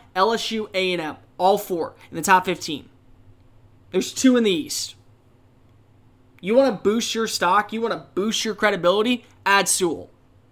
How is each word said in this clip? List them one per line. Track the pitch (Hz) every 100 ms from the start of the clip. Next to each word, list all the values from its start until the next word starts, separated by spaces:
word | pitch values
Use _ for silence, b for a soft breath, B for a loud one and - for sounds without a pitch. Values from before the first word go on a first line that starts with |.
| B 185
L | 202
S | 226 -
U, | 220 214
A | 190 185
and | 175
M. | 156 - - -
All | 180 202
four | - 175 147 - B
in | 165
the |
top | 160 185 185
fifteen. | 170 - 151 - _ _ - - - - - - - -
There's | 180 -
two | - 262 247
in |
the | 220
East. | 170 135 - - - _ _ _ _ _ _ _ _ _ _ _ _ _ -
You | 180 240
wanna | 269
boost | 196 196 226 214 220
your | 220
stock, | - 180 196 190
you | 226
wanna | 226 165 -
boost | - 214 - 220
your |
credibility, | 208 214 196 170 202 226 247 b b
add | - 196 180
Sewell. | - 180 123 - _ _ _ _